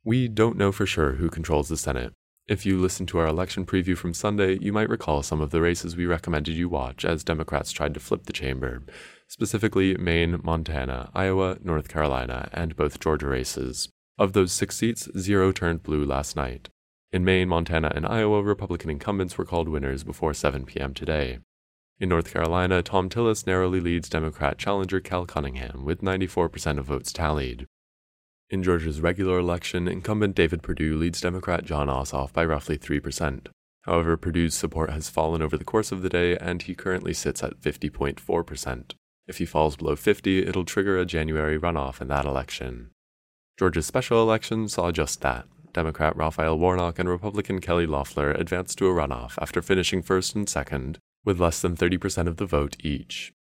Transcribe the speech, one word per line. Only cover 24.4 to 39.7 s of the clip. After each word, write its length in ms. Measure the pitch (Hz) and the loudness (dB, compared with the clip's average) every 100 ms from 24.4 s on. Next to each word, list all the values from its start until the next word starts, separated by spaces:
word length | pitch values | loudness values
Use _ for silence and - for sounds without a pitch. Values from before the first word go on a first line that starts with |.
| 71 - | -2 0
challenger 440 | - 101 95 92 | 0 0 0 -2
Cal 260 | - 90 90 | -2 -4 -2
Cunningham, 580 | 82 69 65 64 65 | -4 -4 -6 -10 -6
with 160 | 69 90 | -4 -2
ninety-four 480 | 98 95 92 - 82 | -2 0 0 0 0
percent 300 | 71 76 73 | 0 -2 -2
of 60 | |
votes 280 | 67 67 - | -2 -4 -4
tallied. 540 | - 80 76 65 62 64 _ _ _ _ _ _ _ _ | -2 0 0 -2 -8 -14 _ _ _ _ _ _ _ _
In 140 | 98 | 0
Georgia's 380 | 92 87 80 76 | 2 2 2 0
regular 400 | 85 90 92 90 | 0 2 2 2
election, 480 | 87 87 - 92 87 | 2 -2 -2 -2 -2
incumbent 480 | 90 90 107 104 92 | -2 -2 2 2 4
David 260 | 82 85 | 2 2
Perdue 340 | - 78 78 78 | -4 -2 0 2
leads 240 | 85 82 | 0 0
Democrat 440 | 90 90 92 85 | -2 -2 -2 -2
Jon 240 | - 76 71 | -2 0 0
Ossoff 440 | 65 69 69 67 | 0 -2 -4 -2
by 120 | - | 2
roughly 320 | 82 73 - 73 | 2 0 -2 -6
three 240 | - 73 | -2 -2
percent. 480 | 71 - 78 65 - - _ _ | -2 -4 -4 -4 -10 -20 _ _
However, 340 | - 85 82 80 | 0 2 2 0
Perdue's 360 | 87 82 82 | 0 2 2
support 360 | - 80 82 80 | 0 -2 -2 -2
has 180 | 78 78 | -4 -4
fallen 320 | - 80 82 | 0 0 0
over 160 | 78 76 | 0 -2
the 80 | |
course 260 | - 110 107 | 0 0 0
of 120 | 95 | -2
the 80 | 90 | 0
day, 260 | 87 87 87 | 2 2 2
and 240 | 87 87 | -2 -4
he 120 | - | -6
currently 400 | 90 95 92 85 | -6 -2 -2 -2
sits 280 | 85 - - | -2 -2 -2
at 200 | - - | -4 -4
fifty 260 | - - 76 | -4 -2 -4
point 320 | - 69 71 | -2 -4 -4
four 240 | - 85 | -2 -2
percent. 500 | 85 71 - 62 - - _ _ - | -2 -6 -8 -8 -10 -20 _ _ -14
If 120 | - | -6
he 80 | 85 | 0
falls 300 | 78 78 | 4 4